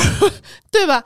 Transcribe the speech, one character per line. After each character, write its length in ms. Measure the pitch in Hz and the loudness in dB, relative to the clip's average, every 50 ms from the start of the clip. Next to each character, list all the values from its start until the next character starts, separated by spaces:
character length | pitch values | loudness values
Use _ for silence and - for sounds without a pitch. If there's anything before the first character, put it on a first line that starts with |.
| - - - - 415 392 | 0 0 0 2 0 0
<laughs> 380 | - - - - - - _ - | 0 -4 -20 -20 -20 -20 _ -2
对 160 | - 427 392 | -2 0 2
吧？ 160 | 311 269 233 - | 2 0 -2 -2